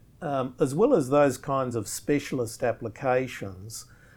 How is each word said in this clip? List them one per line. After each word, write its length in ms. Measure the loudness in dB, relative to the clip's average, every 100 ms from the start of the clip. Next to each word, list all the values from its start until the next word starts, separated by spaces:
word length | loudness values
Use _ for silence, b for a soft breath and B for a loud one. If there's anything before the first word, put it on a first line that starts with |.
| -20 _
um, 340 | -4 -2 -4 0
as 160 | 0
well 200 | 4 4
as 140 | 4 4
those 300 | 6 4 2
kinds 380 | -2 -2 0 -4
of 100 | -6
specialist 760 | -6 0 -2 0 -4 -4 -2
applications, 1200 | -2 -2 -6 -4 0 0 0 -8 -12 -12 -14 -14 -16 b b